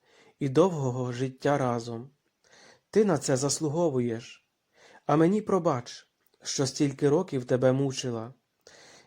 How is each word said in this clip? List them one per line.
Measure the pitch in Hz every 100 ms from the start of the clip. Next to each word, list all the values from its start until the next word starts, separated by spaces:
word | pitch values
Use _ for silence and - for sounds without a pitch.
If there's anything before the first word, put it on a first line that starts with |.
| _ _ _ _
і | 143
довгого | 131 185 165 135 123 127
життя | 120 131 131 143 143
разом. | 131 120 113 117 135 _ _ _ _ _ - _ _
Ти | 196 214
на | 151
це | - 131
заслуговуєш. | 139 - 156 151 175 131 120 113 120 - _ _ _ _ - - -
А | 151
мені | 160 214
пробач, | 214 190 165 131 - - - _ _ _
що | - - 131
стільки | - 147 135 147
років | 151 185 139 123
тебе | 127 131
мучила. | 131 139 131 131 113 113 - _ _ - - - -